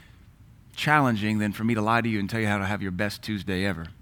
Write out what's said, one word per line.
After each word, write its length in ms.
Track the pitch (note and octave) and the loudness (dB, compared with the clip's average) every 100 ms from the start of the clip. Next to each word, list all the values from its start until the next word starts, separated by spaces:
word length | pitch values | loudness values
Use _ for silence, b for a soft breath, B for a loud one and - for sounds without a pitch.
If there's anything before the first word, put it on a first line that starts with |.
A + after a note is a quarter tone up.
| B B B - - - - - | B B B -20 -20 -20 -18 -6
challenging 640 | D3+ D3+ C3 G#2+ G#2+ G#2+ | 2 4 4 2 2 2
than 140 | G#2 | 0
for 100 | G2 | 0
me 120 | A2 | -2
to 80 | A2+ | 0
lie 180 | G#2+ A#2 | 2 2
to 80 | A2+ | 2
you 100 | G#2+ | 0
and 100 | G2 | -2
tell 120 | A2+ | -2
you 80 | G#2+ | 0
how 100 | G#2 | 0
to 80 | G2 | 0
have 160 | G#2 | -4
your 80 | G2 | -4
best 320 | F2+ G#2 - | -2 -4 -4
Tuesday 420 | - G#2 F2+ F2+ | -6 -6 -2 -2
ever. 220 | G2+ E2 E2+ - | 0 -2 -8 -14